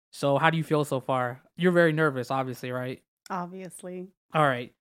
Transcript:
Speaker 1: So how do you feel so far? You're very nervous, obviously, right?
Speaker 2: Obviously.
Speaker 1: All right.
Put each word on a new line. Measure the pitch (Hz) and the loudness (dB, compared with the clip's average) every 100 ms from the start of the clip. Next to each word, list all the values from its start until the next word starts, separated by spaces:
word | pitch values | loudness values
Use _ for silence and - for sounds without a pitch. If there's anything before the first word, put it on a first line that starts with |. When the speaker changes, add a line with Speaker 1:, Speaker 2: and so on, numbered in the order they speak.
| _ | _
Speaker 1:
So | - 143 139 | -4 0 4
how | 160 | 4
do | 160 | 2
you | 151 | 0
feel | 151 | 0
so | 143 135 | 0 -4
far? | - 131 123 120 _ - | 0 -2 -2 -6 _ 0
You're | 180 | 4
very | 175 170 | 6 4
nervous, | 156 156 131 120 | 4 0 0 -2
obviously, | 135 131 120 127 | -2 -4 -8 -8
right? | 127 127 127 _ _ _ | -6 -8 -10 _ _ _
Speaker 2:
Obviously. | 190 175 185 185 - 185 180 185 _ _ | -8 -8 -12 -16 -16 -14 -12 -14 _ _
Speaker 1:
All | 160 | 2
right. | 147 123 123 _ | 2 0 -8 _